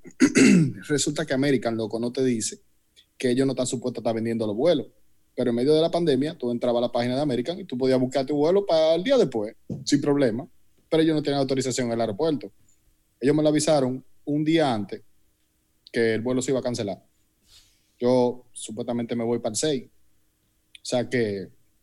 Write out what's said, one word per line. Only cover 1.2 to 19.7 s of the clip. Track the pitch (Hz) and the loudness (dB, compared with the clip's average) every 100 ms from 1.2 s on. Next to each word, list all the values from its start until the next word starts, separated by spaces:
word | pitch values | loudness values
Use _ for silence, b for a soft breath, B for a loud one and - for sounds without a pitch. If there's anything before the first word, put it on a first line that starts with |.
| 156 | -2
que | |
American, | 131 143 127 117 113 | 0 2 0 0 -4
loco, | 110 113 | -4 -4
no | 120 | -6
te | 120 | -2
dice | 131 117 104 - _ _ _ _ _ - | 0 0 -4 -10 _ _ _ _ _ -6
que | 123 | -2
ellos | 120 135 | 0 0
no | |
están | 127 127 | 0 -4
supuestos | 127 123 120 | -4 -6 -4
a | |
estar | 113 | -2
vendiendo | 113 113 113 107 | -2 -2 -2 -2
los | 104 | 0
vuelos. | 156 156 110 _ _ _ _ | 2 0 -2 _ _ _ _
Pero | - 123 | -4 -2
en | 117 | 0
medio | 131 | 2
de | 156 | 2
la | 165 | 2
pandemia, | 170 170 127 147 170 | 0 0 0 0 -4
tú | 120 | -6
entrabas | 117 123 120 | -2 -2 0
a | 120 | 0
la | |
página | 123 123 | -2 -2
de | 127 | -2
American | 151 120 123 185 | -2 -2 -4 -8
y | |
tú | 196 123 | -8 -2
podías | 131 131 | 2 2
buscar | 127 139 135 | 2 -2 -2
tu | 147 | 0
vuelo | 151 190 202 | 2 2 2
para | 165 160 165 | 2 4 2
el | |
día | 185 269 | 2 2
después, | 170 117 107 - - 143 | 2 0 -6 -10 -12 -10
sin | - 143 | -2 0
problema. | 147 143 131 110 165 _ _ _ _ | 2 2 2 0 -6 _ _ _ _
Pero | 160 | 2
ellos | 160 | 2
no | 156 | 2
tienen | 143 143 | 0 -2
autorización | 135 131 127 120 123 | 0 -2 -2 -2 -2
en | |
el | 117 | -2
aeropuerto. | 113 101 160 147 101 - _ _ _ _ _ _ | -2 -2 -2 -2 -6 -18 _ _ _ _ _ _
Ellos | 123 147 | 0 2
me | |
lo | 151 | 4
avisaron | 151 147 151 131 131 - - | 2 4 2 2 -2 -10 -14
un | - 147 | -4 -2
día | 156 165 147 | 2 2 2
antes | 113 101 104 - _ _ _ _ _ _ _ _ | 0 -4 -10 -16 _ _ _ _ _ _ _ _
que | 123 113 | 0 0
el | 110 | 0
vuelo | 117 127 | 0 -2
se | 123 | 0
iba | 131 | -2
a | |
cancelar. | 120 117 104 92 _ _ _ _ b b b b _ _ | -2 -4 -4 -8 _ _ _ _ b b b b _ _
Yo | 120 127 123 120 - | 2 4 2 -2 -12
supuestamente | - - 110 117 120 117 120 | -16 -12 -10 -6 -6 -4 -4
me | |
voy | 117 120 | -2 -2
para | 117 | -4
el | 107 | -2
seis. | 156 | -2